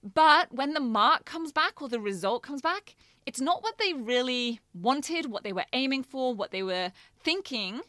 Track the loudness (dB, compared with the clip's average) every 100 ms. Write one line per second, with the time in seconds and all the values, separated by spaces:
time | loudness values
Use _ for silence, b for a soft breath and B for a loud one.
0 | -2 6 8 8 6 -2 -2 -2 0 4
1 | 4 4 0 -8 -4 0 0 -2 -8 -4
2 | -4 -2 -2 -2 -4 -6 -4 -4 -8 _
3 | b b -12 -4 0 0 0 -2 -2 -2
4 | 0 0 2 0 -2 -6 _ -4 0 0
5 | 0 -4 -4 -6 -6 -4 -2 -2 0 -2
6 | -4 -4 -2 -2 -4 -4 -2 -2 -4 -8
7 | b _ -2 -2 -4 -6 -6 -8